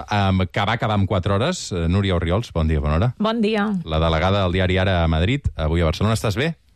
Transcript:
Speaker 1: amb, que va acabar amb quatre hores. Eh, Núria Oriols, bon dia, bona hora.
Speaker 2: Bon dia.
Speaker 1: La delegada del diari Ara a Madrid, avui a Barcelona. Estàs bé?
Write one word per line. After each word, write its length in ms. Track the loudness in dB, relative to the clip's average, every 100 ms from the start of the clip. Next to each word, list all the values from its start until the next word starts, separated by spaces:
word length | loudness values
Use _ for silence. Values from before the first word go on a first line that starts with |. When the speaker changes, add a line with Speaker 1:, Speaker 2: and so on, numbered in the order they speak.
| -2
Speaker 1:
amb, 380 | 0 2 2 0
que 140 | 0 -2
va 80 | 0
acabar 220 | 0 0
amb 80 | 2
quatre 240 | 0 0
hores. 300 | 0 0 -4 -6
Eh, 140 | -2 0
Núria 260 | 2 2
Oriols, 380 | 0 0 -2 -2
bon 140 | -2 0
dia, 80 | 0
bona 140 | 0 0
hora. 80 | 0 0
Speaker 2:
Bon 220 | -2 0
dia. 220 | 0 0 -2 -4 -2
Speaker 1:
La 100 | 0
delegada 460 | 2 2 2 2
del 80 | 0
diari 220 | 0 0 2
Ara 220 | 2 2
a 60 | 2
Madrid, 400 | 2 0 0 -2 -4
avui 260 | -2 0
a 60 | 0
Barcelona. 260 | 0 0
Estàs 220 | 0 -2 -2
bé? 140 | -4 -6 _